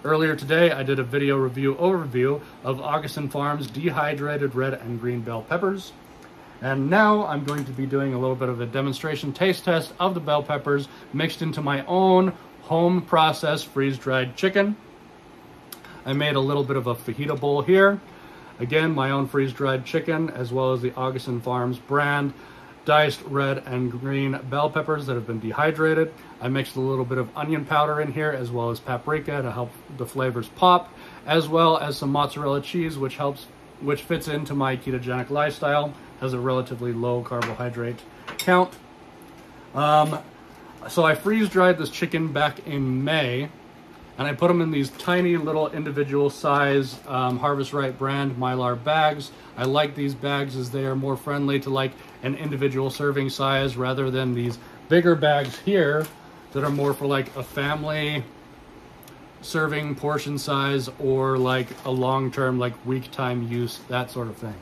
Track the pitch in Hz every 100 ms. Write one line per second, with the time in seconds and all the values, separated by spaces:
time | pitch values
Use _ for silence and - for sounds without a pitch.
0 | 143 156 160 147 139 160 170 135 135 135
1 | 123 139 139 139 131 123 135 135 175 185
2 | 151 123 127 143 - - 127 131 139 151
3 | 147 151 143 143 143 147 135 135 165 143
4 | 147 151 143 147 139 123 131 131 117 117
5 | 120 123 113 117 110 170 196 196 180 -
6 | - - - - - - 127 135 135 190
7 | 214 214 196 147 139 147 135 127 135 139
8 | 139 127 131 127 127 120 120 131 139 131
9 | 160 143 143 139 190 180 - 165 160 -
10 | 180 175 151 147 147 147 139 143 139 -
11 | - 139 160 - 160 151 139 139 135 180
12 | 190 185 190 - - - - 165 175 180
13 | - 170 160 151 160 147 - - 135 131
14 | 135 131 127 123 190 190 202 208 - -
15 | - - - - - - - - - -
16 | - 139 147 139 135 143 135 135 123 117
17 | - 117 143 135 143 143 139 190 196 202
18 | - - - - - - 123 156 160 151
19 | 135 139 135 139 135 123 139 131 123 160
20 | 156 160 160 - 127 123 131 131 123 123
21 | 131 131 127 123 120 123 127 123 - 139
22 | 143 143 143 139 - - - - - 151
23 | 151 127 - 139 139 135 - 127 127 120
24 | 135 139 139 135 131 147 147 156 151 156
25 | 135 123 113 113 110 110 156 156 156 160
26 | 160 - - - 127 135 131 135 131 135
27 | 123 131 113 - 151 156 139 151 151 151
28 | 151 135 151 139 120 120 117 113 - 123
29 | - 151 147 143 131 110 120 - - 135
30 | 120 135 131 120 110 - 185 180 175 -
31 | - - - 156 156 165 165 160 147 139
32 | 139 143 143 147 147 139 139 180 160 143
33 | 135 - 143 139 - - - - 139 143
34 | - 165 160 151 143 143 135 127 135 127
35 | 123 127 123 143 151 143 147 147 147 135
36 | - - 131 127 127 131 123 123 120 117
37 | 120 123 120 123 117 110 123 120 120 120
38 | - - - - - 185 185 - - -
39 | - - - - - - - 135 147 151
40 | 151 160 - - - - - - - -
41 | 160 156 196 220 208 190 180 170 165 -
42 | 170 165 160 143 147 123 - 143 131 127
43 | 143 160 131 123 147 - - - - -
44 | - - 139 139 170 175 160 151 135 -
45 | - 180 180 170 156 156 151 165 151 139
46 | 139 139 143 139 156 143 139 139 131 -
47 | - 127 127 123 143 143 135 143 135 131
48 | 135 139 139 123 127 127 123 120 120 156
49 | 156 147 139 - - - 127 139 151 139
50 | 143 127 143 139 143 131 123 135 135 135
51 | 135 131 - 143 139 139 135 135 131 -
52 | - - 127 135 156 143 139 131 135 131
53 | 143 139 139 - 135 135 135 120 127 131
54 | 135 131 131 120 120 117 - - - 165
55 | 175 160 147 147 139 - - 196 147 151
56 | 156 - - - - 139 143 143 143 139
57 | 139 139 131 135 131 - 139 151 151 151
58 | 151 147 123 - - - - - - -
59 | - - - - - 165 156 151 151 139
60 | 147 151 147 143 143 139 139 139 123 -
61 | 135 131 135 135 127 127 123 - 135 127
62 | 127 135 131 123 131 127 123 120 120 131
63 | 123 - 127 123 117 120 120 - - 123
64 | 127 127 117 104 113 98